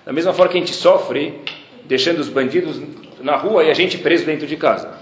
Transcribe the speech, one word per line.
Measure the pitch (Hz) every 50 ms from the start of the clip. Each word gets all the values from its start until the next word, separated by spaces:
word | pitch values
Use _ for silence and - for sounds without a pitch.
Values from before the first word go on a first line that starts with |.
| _
Da | -
mesma | 127 151 170 185 -
forma | - 180 180
que | 180 180
a |
gente | 165 - -
sofre | - - 175 190 - - - 123 135 147 165 - - - - - - - - - - -
deixando | - 143 - - 165 170 156
os | 139 120
bandidos | 120 135 131 131 143 180 170 160 139 123 113 101 - - - - - -
na | 127 139 147 -
rua | - 196 220 185 156
e | 156
a | 139
gente | 143 185 180 185 175
preso | - - 170 165 -
dentro | 160 156 147 151
de | 139 151 147
casa. | 165 135 107 - - - - -